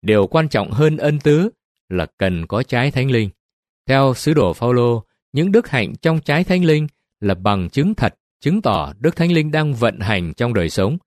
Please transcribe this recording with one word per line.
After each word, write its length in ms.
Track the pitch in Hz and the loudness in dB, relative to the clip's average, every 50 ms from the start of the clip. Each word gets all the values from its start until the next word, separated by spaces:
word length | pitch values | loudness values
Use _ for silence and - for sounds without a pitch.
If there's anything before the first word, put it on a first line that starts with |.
Điều 260 | - - 107 104 98 - | 0 2 2 2 2 2
quan 220 | - 160 160 147 | 0 0 -2 0
trọng 220 | - 113 101 - | -2 -2 -2 -2
hơn 260 | 107 110 151 156 151 151 | -2 2 2 2 2 0
ân 220 | - 147 147 147 | 0 -2 -2 2
tứ 300 | 139 151 147 151 180 226 - _ _ _ _ _ _ _ | 2 2 2 4 2 -2 -4 _ _ _ _ _ _ _
là 160 | 92 90 82 - _ _ | -4 -4 -4 -4 _ _
cần 300 | 98 95 90 85 82 - | -2 -2 -2 -2 -4 -4
có 160 | - 107 127 | -4 -4 -4
trái 280 | _ - 120 127 143 | _ -2 -2 -2 -2
Thánh 200 | 143 135 127 139 | -2 -2 -2 0
Linh. 180 | 127 117 107 98 - _ _ _ _ _ _ _ _ _ _ - | 0 0 0 -2 -6 _ _ _ _ _ _ _ _ _ _ 0
Theo 260 | 131 135 139 135 127 | 2 4 4 2 2
sứ 200 | - - 147 160 | 0 0 0 2
đồ 200 | 151 127 90 80 | 4 2 2 0
Phaolô, 500 | - 117 120 123 123 120 120 120 113 101 _ _ _ _ _ - | 0 0 0 2 2 2 2 0 -2 -4 _ _ _ _ _ -4
những 180 | 135 160 196 | -2 0 2
đức 160 | 196 226 233 - | 2 0 0 0
hạnh 260 | - 127 104 - - - | -2 -2 -2 -2 -6 -4
trong 180 | - 165 160 160 | -2 -2 -2 0
trái 240 | - - 143 156 180 | -2 -2 0 0 0
Thánh 220 | - 190 185 180 | 0 0 2 4
Linh 220 | 160 156 151 151 151 _ _ _ _ _ _ | 2 2 2 0 -4 _ _ _ _ _ _
là 140 | - 101 95 | -2 -2 -2
bằng 360 | 90 92 104 104 98 90 85 | 0 0 -2 0 0 -2 -2
chứng 260 | - - 143 190 220 | -2 -2 0 0 0
thật, 200 | - - - - _ _ _ _ _ | 0 -2 -2 -4 _ _ _ _ _
chứng 200 | - 139 175 220 | -4 -2 -2 0
tỏ 320 | 208 - 202 175 147 - - 98 | 0 0 0 0 -2 -6 -10 _
Đức 160 | 120 160 175 | -2 -2 0
Thánh 160 | - 165 175 | 2 0 2
Linh 200 | 175 160 151 151 | 2 0 0 0
đang 220 | 151 156 156 151 139 | -2 -2 -2 -2 -2
vận 260 | 113 120 113 - - | 0 -2 -2 -2 -2
hành 340 | 98 104 107 95 87 82 76 | -4 -2 -2 -2 -2 -6 -4
trong 200 | - 120 120 117 | -4 -4 -2 0
đời 160 | 104 85 80 | 0 -2 -2
sống. 280 | - - 95 101 147 175 _ | -2 -2 -2 -2 -2 -4 _